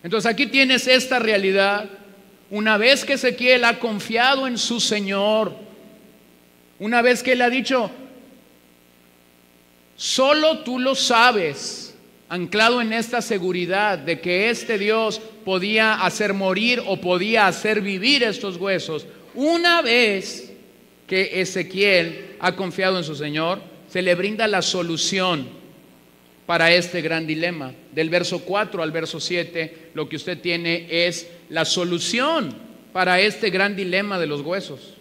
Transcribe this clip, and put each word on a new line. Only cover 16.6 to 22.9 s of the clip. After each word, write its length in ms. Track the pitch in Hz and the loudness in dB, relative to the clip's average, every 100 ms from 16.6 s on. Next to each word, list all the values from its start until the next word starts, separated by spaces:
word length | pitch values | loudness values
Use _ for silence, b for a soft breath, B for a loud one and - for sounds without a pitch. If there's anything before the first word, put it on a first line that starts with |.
| 233 247 190 | 0 0 -2
o 120 | 185 | -2
podía 460 | 180 180 208 226 196 | 0 0 2 4 4
hacer 360 | - 214 214 | 2 -2 0
vivir 420 | 196 190 226 285 | -2 -2 2 2
estos 340 | 233 196 202 170 | 2 -2 -8 -6
huesos, 480 | 196 185 - 151 - B - 233 | -2 -2 -4 -10 -10 B -16 -2
una 480 | 294 339 349 339 | 0 2 4 2
vez 680 | 269 240 226 196 180 - - - - _ _ _ - | 4 4 4 0 -6 -12 -16 -20 -20 _ _ _ -4
que 320 | 185 190 175 | -2 0 -2
Ezequiel 960 | 185 185 180 185 202 185 170 156 - - | -2 -4 -6 0 4 4 2 -8 -16 -4
ha 160 | 180 180 | -2 -2
confiado 420 | 190 175 190 | -6 -2 0